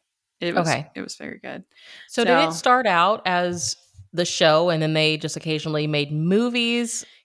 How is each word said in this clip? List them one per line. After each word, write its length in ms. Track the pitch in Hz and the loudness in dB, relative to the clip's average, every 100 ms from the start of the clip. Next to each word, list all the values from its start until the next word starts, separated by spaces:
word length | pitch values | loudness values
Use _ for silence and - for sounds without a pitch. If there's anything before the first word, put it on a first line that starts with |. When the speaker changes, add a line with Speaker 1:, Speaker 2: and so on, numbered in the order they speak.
| _ _ _ - | _ _ _ -8
Speaker 1:
It 140 | 175 175 | -4 0
was, 120 | 160 | 0
Speaker 2:
Okay. 200 | 151 156 - | -2 -6 -12
Speaker 1:
it 60 | |
was 140 | - - | -14 -12
very 240 | 73 - | -14 -14
good. 240 | - - - _ - - - | -14 -16 -18 _ -20 -20 -10
Speaker 2:
So 160 | - 226 | -2 2
did 120 | 170 | 4
it 140 | 160 | 2
Speaker 1:
So 60 | 165 | 0
Speaker 2:
start 280 | 254 254 220 | 2 2 4
out 360 | 170 180 - 185 | 4 4 2 0
as 520 | 175 180 175 - - _ - - | 0 0 -4 -6 -8 _ -20 -10
the 140 | 175 175 | -4 -2
show 440 | - 160 156 175 | 2 4 6 4
and 120 | 160 | 0
then 100 | 156 | 0
they 220 | 156 156 151 | 2 2 0
just 200 | 151 156 | -4 -8
occasionally 500 | 160 151 160 151 151 | -4 -4 -2 -2 0
made 240 | 147 147 | -2 -2
movies? 960 | 151 170 208 247 240 233 240 233 - - - | -2 2 2 2 -2 -2 -2 -2 -6 -12 -16